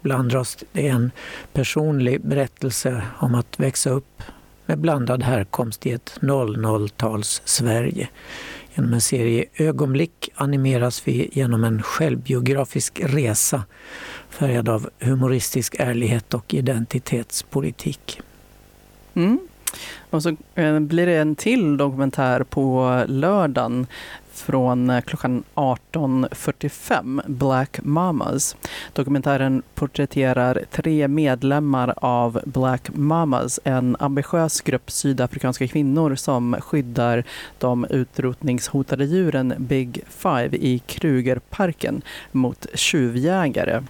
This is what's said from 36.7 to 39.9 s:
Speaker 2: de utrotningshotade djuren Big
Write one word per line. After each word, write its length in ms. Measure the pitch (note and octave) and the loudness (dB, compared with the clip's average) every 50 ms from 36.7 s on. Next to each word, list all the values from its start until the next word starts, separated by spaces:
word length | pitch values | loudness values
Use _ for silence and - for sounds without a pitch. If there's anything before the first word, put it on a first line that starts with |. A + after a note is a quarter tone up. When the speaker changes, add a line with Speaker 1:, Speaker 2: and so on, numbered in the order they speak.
| - D3+ C3+ A#2+ A#2 B2+ A#2+ A#2+ A#2+ A#2+ A#2 - - - - - - - | -2 -2 0 0 0 0 2 2 2 2 0 -2 -10 -16 -16 -16 -10 -2
Speaker 2:
de 280 | - B2+ B2 B2 A#2+ - | 0 0 2 0 0 0
utrotningshotade 1120 | - C3+ B2+ - - - - B2+ B2 - - C#3+ B2 B2 - - - C#3 C3+ - C#3 B2+ C#3 | 0 0 0 -2 -4 -2 -2 -2 -2 -2 -2 0 0 0 -2 -2 -2 -2 -2 0 0 -2 0
djuren 500 | C#3+ E3 F#3 F#3 D#3+ C#3+ - C4 - - - | 0 2 2 2 2 2 0 0 0 -2 -2
Big 460 | C#3 A#2+ D3 C3 C3 A#2+ | -2 -2 0 0 0 -2